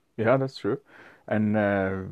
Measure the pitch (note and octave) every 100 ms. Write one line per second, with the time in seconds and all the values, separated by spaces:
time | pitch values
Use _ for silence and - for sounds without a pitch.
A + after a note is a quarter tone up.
0 | _ - A2 C3 C3+ - G2+ C3+ - -
1 | - - - G#2+ G#2+ G#2+ G2+ G2+ F#2+ F#2+
2 | F#2+